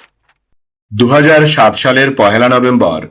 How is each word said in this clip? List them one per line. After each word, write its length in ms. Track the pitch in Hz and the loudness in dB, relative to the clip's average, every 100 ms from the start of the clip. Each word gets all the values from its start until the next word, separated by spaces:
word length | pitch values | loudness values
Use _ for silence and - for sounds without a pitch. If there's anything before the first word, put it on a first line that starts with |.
| _ _ _ _ _ _ _ _ _ | _ _ _ _ _ _ _ _ _
দুহাজার 520 | 104 120 143 151 156 151 | -4 0 2 2 2 2
সাত 260 | - 110 - | 0 0 0
সালের 340 | 131 127 139 | -2 0 -2
পহেলা 360 | 139 101 110 123 | 0 0 0 0
নভেম্বর 500 | 127 127 123 95 80 - | 0 0 0 -2 -4 -10